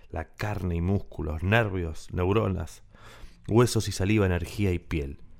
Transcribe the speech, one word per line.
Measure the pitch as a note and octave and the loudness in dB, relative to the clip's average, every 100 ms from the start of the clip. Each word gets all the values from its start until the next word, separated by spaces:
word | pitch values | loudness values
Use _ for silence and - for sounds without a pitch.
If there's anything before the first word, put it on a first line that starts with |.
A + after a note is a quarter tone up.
| - | -10
la | E2 D#2+ | -10 -8
carne | - G#2+ G2+ F2+ E2+ | -6 -6 -4 -2 0
y | |
músculos, | E2+ G2 - - - D#2 | 2 0 -2 -8 -6 -4
nervios, | F2+ A2+ A2 F#2 E2 D#2+ - | 2 2 2 -2 -4 -6 -6
neuronas, | F#2 F2+ G#2 G#2 F2 - - - - - - - - - | 0 2 4 2 -2 -6 -12 -20 -20 -20 -18 -20 -12 2
huesos | G#2+ B2 A2+ G#2 | 6 6 4 -2
y | |
saliva, | - G2 G#2+ | 0 2 4
energía | F#2+ F2 E2+ - G2+ | 4 2 -2 -2 0
y | F2 | 0
piel. | - D#2+ C#2 C#2 - | -2 -4 -4 -10 -16